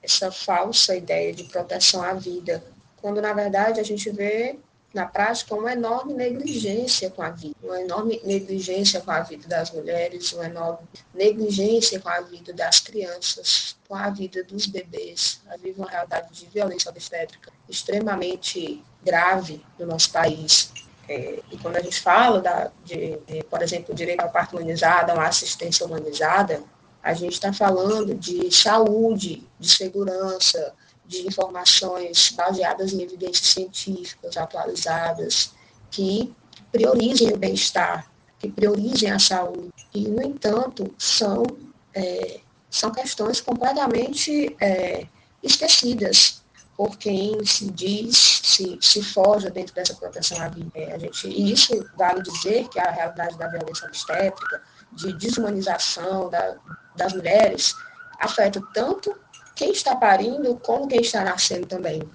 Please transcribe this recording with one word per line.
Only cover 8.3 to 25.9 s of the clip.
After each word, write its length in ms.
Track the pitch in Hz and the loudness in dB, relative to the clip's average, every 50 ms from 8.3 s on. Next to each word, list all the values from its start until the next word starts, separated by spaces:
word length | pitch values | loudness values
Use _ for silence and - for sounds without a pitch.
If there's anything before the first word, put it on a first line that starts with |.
| 196 196 190 - 190 190 185 185 185 196 202 196 - 185 | -2 -2 -2 -2 -6 -6 -4 -2 -2 0 2 2 0 0
com 100 | 175 196 | -2 -2
a 100 | 165 156 | -2 -2
vida 240 | 165 170 160 151 147 165 | -2 -4 -10 -16 -10 -4
das 240 | 170 165 165 165 | -4 -2 -2 -4
mulheres, 600 | 165 160 151 165 170 170 170 175 175 175 - - | -8 -10 -6 -4 -2 -2 -2 -4 -4 -6 -6 -6
uma 140 | - 175 170 | -6 -6 -8
enorme 420 | 165 170 170 165 170 165 165 - - _ - - _ _ | -8 -8 -6 -6 -6 -6 -8 -12 -20 _ -20 -20 _ _
negligência 880 | 180 196 214 214 220 220 208 202 196 196 208 226 233 220 - 202 190 | 4 4 4 4 4 -2 -2 0 2 2 4 4 4 4 2 0 -2
com 80 | - 175 | -4 -4
a 140 | 175 175 | -4 -4
vida 320 | 180 175 175 170 170 175 175 | -4 -6 -16 -20 -16 -16 -6
das 260 | 170 170 165 175 - | -4 0 2 2 2
crianças, 960 | - - - 214 196 175 175 180 180 - - - 180 - - - - - - _ _ _ | 2 0 -6 -6 -6 -6 -8 -6 -6 -6 -6 -4 -2 0 0 0 -2 -4 -12 _ _ _
com 60 | 196 | -8
a 140 | 196 202 202 | -4 -4 -4
vida 340 | 202 202 196 190 - 185 185 | -4 -4 -8 -8 -6 -8 -8
dos 240 | - 196 202 208 202 | -8 -8 -8 -6 -6
bebês. 760 | 196 190 180 175 170 175 180 170 170 170 - - - - _ 196 | -6 -8 -12 -10 -12 -12 -12 -12 -6 -4 -4 -4 -4 -6 _ -18
Ela 100 | 180 175 | -18 -12
vive 240 | 180 185 190 196 | -12 -12 -10 -8
uma 80 | 190 185 | -10 -8
realidade 400 | 190 175 175 175 - 180 170 - | -6 -8 -6 -4 -6 -8 -8 -8
de 140 | - - 175 | -18 -20 -20
violência 460 | - - 208 202 190 180 180 - 170 | -10 -4 -2 -2 -2 -2 -4 -6 -6
obstétrica 600 | 170 170 - - - 170 165 160 - - - - _ _ _ - | -6 -12 -14 -10 -6 -6 -6 -6 -8 -20 -20 -20 _ _ _ -10
extremamente 1160 | 185 - - - 190 208 220 220 202 190 185 180 185 185 - - - 180 170 151 302 - - _ _ _ - | -10 -8 -4 -2 -2 0 0 0 -2 -2 -2 -4 -4 -6 -6 -8 -6 -6 -6 -6 -8 -10 -12 _ _ _ -2
grave 600 | - 175 170 175 180 190 190 185 165 156 151 - - _ _ | 2 4 4 6 4 4 2 0 -4 -10 -14 -16 -20 _ _
no 80 | 175 170 | -8 -6
nosso 240 | 160 165 - - | 0 2 2 2
país. 600 | - 165 165 165 151 156 160 156 - - - - - - - - - _ - - | 4 4 2 2 2 0 2 4 4 4 4 2 -6 -20 -20 -20 -20 _ -12 -8
É, 300 | 147 - - - - - - - | -8 -6 -6 -6 -8 -10 -10 -12
e 60 | - - | -16 -10
quando 200 | - 170 170 175 | -8 -2 -2 -2
a 40 | |
gente 180 | 180 180 - - | -2 -2 -6 -2
fala, 400 | - 185 175 208 240 247 220 190 | 4 6 8 8 8 8 6 6
da, 320 | 180 180 175 - - - - - - | 4 2 0 0 -2 -4 -6 -14 -16
de, 320 | 175 175 160 165 160 156 151 - - | -10 -8 -6 -6 -6 -6 -8 -10 -10
de, 160 | 156 160 156 - | -10 -10 -8 -6
por 120 | - 160 170 | -4 -2 -2
exemplo, 300 | 165 175 170 170 - - | -2 -2 -6 -6 -8 -6
o 40 | - | -6
direito 240 | 170 165 175 175 | -4 -2 -2 -2
ao 100 | 175 170 | -2 0
parto 240 | - 175 170 - - | 2 0 0 0 -4
humanizado, 560 | 175 165 160 165 165 165 165 175 175 170 170 | -6 -4 -4 -2 2 4 6 6 6 6 4
a 40 | 170 | 4
uma 120 | 165 156 165 | 2 2 2
assistência 580 | 170 - - - - - 170 170 160 - 175 | 2 0 0 -2 -6 -6 -4 0 0 0 0
humanizada, 760 | 165 | 0